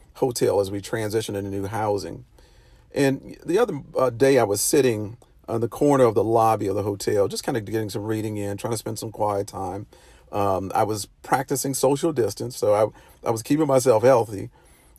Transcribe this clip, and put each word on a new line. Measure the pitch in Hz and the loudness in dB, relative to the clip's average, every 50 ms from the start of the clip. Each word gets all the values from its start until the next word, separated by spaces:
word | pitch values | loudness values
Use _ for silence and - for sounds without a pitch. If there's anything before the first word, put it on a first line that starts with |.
| _ _ - | _ _ -6
hotel | - 135 131 120 - 131 110 95 101 | -4 -4 -2 -2 0 0 0 2 0
as | 101 95 | 0 -2
we | 104 101 | -4 -8
transition | 98 - - 113 107 101 101 113 104 - 104 | -8 -6 -6 -4 -4 -2 -4 -4 -4 -4 -6
into | 98 101 98 | -6 -6 -6
new | 98 101 98 | -6 -6 -8
housing. | 98 107 104 110 104 104 98 87 82 - - - _ _ _ _ _ _ _ _ _ - - _ _ - | -6 -6 -4 -2 -2 -2 -2 -4 -8 -12 -14 -18 _ _ _ _ _ _ _ _ _ -20 -20 _ _ -2
And | - 143 135 135 131 - - 76 - - | 0 2 2 2 -2 -6 -14 -20 -16 -8
the | - 170 214 | -2 2 2
other, | 247 226 160 135 - - - - | 2 0 -2 -10 -10 -8 -2 0
uh, | 131 127 | 0 0
day, | 117 113 135 135 139 123 | 2 4 4 6 6 6
I | 113 | 4
was | 98 101 104 | 4 0 0
sitting | - - - 147 131 127 113 107 107 98 117 - _ _ _ _ _ - | 0 2 2 4 4 4 2 0 -4 -10 -12 -16 _ _ _ _ _ -6
on | 117 113 | -4 -4
the | 113 110 | -4 -4
corner | - - 147 147 143 131 127 | -2 0 2 4 6 6 6
of | 117 101 | 4 4
the | 110 101 | 2 2
lobby | 110 113 117 113 113 110 104 98 98 | 2 4 4 4 4 2 2 0 -2
of | 95 | -2
the | 104 98 | -2 -2
hotel, | 107 101 95 - - 104 101 98 - | -4 -4 -4 -4 -2 2 2 2 0
just | 214 226 - | 0 -6 -6
kind | - 143 113 | -4 -4 -4
of | 101 | -4
getting | 104 107 113 107 101 | -4 -4 -4 -4 -4
some | - 110 104 | -6 -8 -6
reading | 110 110 110 107 113 107 104 | -4 -4 -4 -4 -6 -6 -6
in, | 101 101 101 98 | -6 -6 -8 -8
trying | - 113 117 | -6 -6 -6
to | 107 | -6
spend | - 113 110 - | -6 -8 -8 -8
some | - 113 | -10 -12
quiet | 98 - 107 104 101 101 101 - | -4 -2 -2 0 0 -2 -4 -6
time. | - 95 95 92 90 98 95 _ _ _ _ - - - _ - | -8 -10 -8 -8 -8 -10 -12 _ _ _ _ -20 -20 -20 _ -8
Um, | - 101 101 101 95 92 95 92 - | -4 -2 0 0 0 0 -2 -2 0
I | - 113 | 0 0
was | 101 110 104 - - _ _ _ | 0 -2 -6 -8 -12 _ _ _
practicing | - 156 143 135 - 143 131 - 139 135 | -2 -2 -2 0 -2 -4 -2 -2 -4 -2
social | - - 131 143 139 - 170 151 | 0 2 2 2 2 0 -2 0
distance, | 123 110 95 - - 113 120 - | 0 -2 -2 -2 -6 -10 -10 -6
so | - - 104 104 | -2 2 2 4
I, | 104 113 - - - - - - _ - - | 4 4 2 0 -8 -20 -20 -20 _ -6 -4
I | |
was | 113 110 | -4 -4
keeping | 113 - 147 151 160 | -2 -2 0 0 2
myself | 143 135 131 123 131 113 107 113 | 4 2 2 4 4 4 6 6
healthy. | 131 135 120 110 107 107 95 110 123 _ _ _ _ _ _ _ _ _ | 6 6 6 4 0 -6 -10 -10 -12 _ _ _ _ _ _ _ _ _